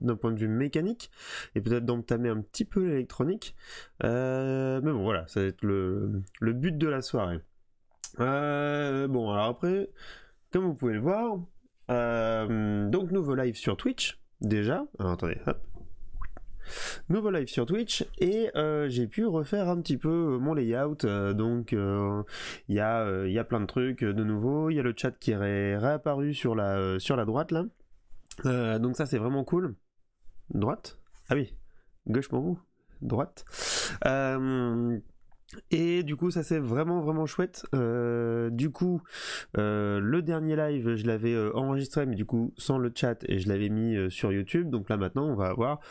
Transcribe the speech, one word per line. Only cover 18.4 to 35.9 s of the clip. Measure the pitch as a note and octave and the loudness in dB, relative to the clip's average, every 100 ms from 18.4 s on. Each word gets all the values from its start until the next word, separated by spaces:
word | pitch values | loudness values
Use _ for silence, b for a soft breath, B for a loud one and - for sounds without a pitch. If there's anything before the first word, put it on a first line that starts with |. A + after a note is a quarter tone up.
| A3+ | 0
euh, | - D3+ D3+ D3 | 0 0 2 0
j'ai | B2 A2+ | 0 0
pu | - A3+ | 0 0
refaire | D#3+ D3 G#3 F3+ | 0 0 0 2
un | F3 | 0
petit | D#3+ C3+ | 0 0
peu, | D3+ E3+ D#3+ | 2 2 2
euh, | B2+ | 2
mon | C#3 | 2
layout, | D#3 A#2 A#2+ D3 D3+ | 2 2 2 0 0
euh, | A2+ G2+ G2+ | 0 2 2
donc, | G#2 A2+ A#2+ A2+ | 2 2 0 0
euh, | A2 G2 G2+ G2+ G#2 G#2 B B B - | 0 2 2 0 -2 -4 B B B -2
il | G#2 | 0
y | |
a, | G#2+ A#2 | 2 2
euh, | G#2+ F#2+ F#2+ | 0 0 0
il | |
y | G#2 | 0
a | |
plein | A2+ A#2 | 0 0
de | G2 | 0
trucs, | - B2+ B2 | 0 0 0
euh, | A2 | 0
de | G2+ | 2
nouveau. | G#2+ G#2+ A#2+ D3 D#3 | 0 0 0 2 2
Il | D3+ | 2
y | |
a | |
le | B2 A2 | 0 0
chat | B2+ | -2
qui | - - | -2 0
est | G#2 | 0
ré-, | G2+ G2+ G2+ G#2 | 2 2 2 2
réapparu | A#2+ D3+ D#3 C#3 C#3+ | 2 2 0 0 0
sur | C#3+ B2 | 0 0
la, | A2+ G2+ G2 | 2 2 2
euh, | F#2+ F#2+ | 2 0
sur | - C3 | 2 2
la | |
droite, | G#2+ A#2+ E3 | 2 0 0
là. | D#3+ G#3 - - - _ - - - C3 | -2 -2 -8 -20 -20 _ -16 -14 -2 0
Euh, | B2 A2+ A2 | 2 2 2
donc | B2 | 0
ça, | B2 C#3+ | 0 0
c'est | C3 | 0
vraiment | A#2 C#3 | 0 0
cool. | C3 F3 F3+ G2+ _ _ _ _ - - - | 0 0 0 -6 _ _ _ _ -16 -16 -6
Droite ? | G#2+ G#2 - - - - - - | 0 0 -2 -8 -18 -20 -20 0
Ah | |
oui, | C#3 C3 - - - - - - | 0 0 -8 -16 -20 -20 -12 -2
gauche | A#2 C3+ | -2 0
pour | B2+ | -2
vous. | D#3 F3 - _ b b | -2 -4 -8 _ b b
Droite. | C#3 A2+ D#3 - - B B B B B - | -2 0 -2 -6 -14 B B B B B 0
Euh, | C3+ C3+ C3 C3 C3 A#2+ A#2 A#2+ A2+ - - - - - - - | 2 0 0 0 2 2 2 0 -2 -6 -20 -20 -20 -20 -20 -2
et | D#3+ E3+ | 2 2